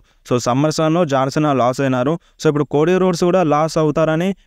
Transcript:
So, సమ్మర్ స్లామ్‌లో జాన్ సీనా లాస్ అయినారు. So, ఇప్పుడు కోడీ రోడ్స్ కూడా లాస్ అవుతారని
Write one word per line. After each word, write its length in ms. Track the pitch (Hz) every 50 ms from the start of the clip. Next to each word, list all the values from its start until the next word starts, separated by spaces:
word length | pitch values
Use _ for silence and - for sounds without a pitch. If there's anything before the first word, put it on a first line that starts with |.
| - _ _ _ _
So, 100 | - 131 123
సమ్మర్ 360 | - 127 120 135 147 156 151
స్లామ్‌లో 280 | - 160 156 160 175 180
జాన్ 260 | 143 135 131 131 139 -
సీనా 200 | 160 151 151 139
లాస్ 280 | 127 117 123 131 - 139
అయినారు. 320 | 131 131 123 123 139 165 170 - _ _
So, 120 | _ -
ఇప్పుడు 200 | 156 143 147 143 -
కోడీ 280 | - 147 156 170 185
రోడ్స్ 280 | 185 185 185 175 156 180
కూడా 180 | 175 175 190 175
లాస్ 300 | 147 147 147 160 160 - 165
అవుతారని 520 | 156 151 139 160 160 156 156 160 175 196 190 - _